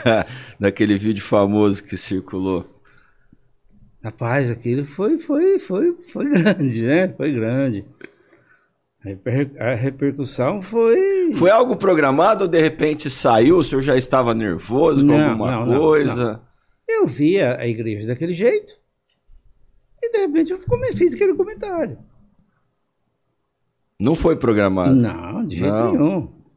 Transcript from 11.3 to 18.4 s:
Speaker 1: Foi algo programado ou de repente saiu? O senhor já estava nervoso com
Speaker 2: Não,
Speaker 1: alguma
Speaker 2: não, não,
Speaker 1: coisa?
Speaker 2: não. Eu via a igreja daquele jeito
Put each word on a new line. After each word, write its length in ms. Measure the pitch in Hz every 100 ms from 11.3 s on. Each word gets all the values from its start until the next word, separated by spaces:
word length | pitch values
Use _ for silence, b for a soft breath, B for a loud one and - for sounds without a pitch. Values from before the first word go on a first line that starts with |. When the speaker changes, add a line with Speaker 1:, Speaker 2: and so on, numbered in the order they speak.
Speaker 1:
Foi 160 | 233 175
algo 260 | 220 254 214
programado 680 | 196 170 139 139 185 214
ou 40 | 190
de 100 | 165
repente 500 | 156 156 151 151 143
saiu? 480 | - 139 117 120 180
O 60 |
senhor 180 | 143 135
já 140 | 135 131
estava 380 | 127 131 120
nervoso 720 | 113 107 87 - 123 160 139 143
com 60 |
Speaker 2:
Não, 160 | 147 -
Speaker 1:
alguma 200 | 110 120
Speaker 2:
não, 160 | 120 117
não, 120 | 127
Speaker 1:
coisa? 520 | 156 151 139 120 120
Speaker 2:
não. 180 | 110 _ _ _ _ -
Eu 180 | 453 330
via 500 | 110 151 196 139 123
a 100 | 120
igreja 400 | 113 113 104 110
daquele 260 | 123 165
jeito 400 | 170